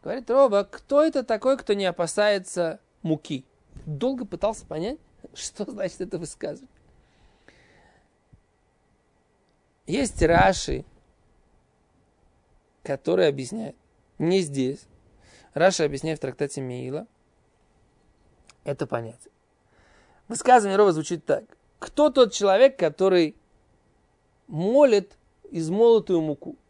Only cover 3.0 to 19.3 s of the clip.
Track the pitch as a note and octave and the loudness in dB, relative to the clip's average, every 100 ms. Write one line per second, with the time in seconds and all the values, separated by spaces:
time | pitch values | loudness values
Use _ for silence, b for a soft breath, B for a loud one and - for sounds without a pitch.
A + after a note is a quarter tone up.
3 | E3 D#3 - C#3 - _ _ - - C#3+ | -4 -4 -4 -10 -10 _ _ -18 -12 -4
4 | A#3+ C4 - - G3+ A3 - D#3 F#3+ D4+ | -4 -4 -10 -4 -4 -4 -10 -8 -8 -8
5 | _ _ - - - - G#3 G#3+ F#3 - | _ _ -20 -16 -16 -12 -12 -8 -8 -8
6 | F#3 D#3+ F3 - - D3+ - _ _ _ | -10 -8 -10 -10 -12 -12 -18 _ _ _
7 | b b b b b b b b b b | b b b b b b b b b b
8 | b _ _ _ _ _ _ _ _ _ | b _ _ _ _ _ _ _ _ _
9 | _ _ _ _ _ _ _ _ - G#3 | _ _ _ _ _ _ _ _ -6 -4
10 | C4 - D#3+ E3+ F#3+ F3+ - C3 - _ | -4 0 4 6 4 2 -4 -8 -10 _
11 | _ _ _ _ _ _ _ _ _ _ | _ _ _ _ _ _ _ _ _ _
12 | _ _ _ _ _ _ _ _ - C#3 | _ _ _ _ _ _ _ _ -10 -6
13 | - F#3 E3 C#3 B2+ A3 A3 - _ _ | -2 2 2 0 -8 -10 -12 -16 _ _
14 | _ _ D#3+ F#3+ E3 C#3 B2+ C#3 _ _ | _ _ 0 0 0 -4 -4 -6 _ _
15 | _ _ b b b - F3+ F#3 D3+ C3+ | _ _ b b b 2 2 2 -4 -2
16 | D#3 D#3 C3+ - C#3+ - C3 B2 B2+ D3 | -6 -6 -8 -6 -6 -6 -10 -10 -10 -10
17 | A3+ _ _ _ _ _ _ _ _ _ | -12 _ _ _ _ _ _ _ _ _
18 | _ _ _ _ _ _ - C#3 C#3 A#2+ | _ _ _ _ _ _ -10 -8 -6 -6
19 | A2+ A2+ - | -8 -18 -20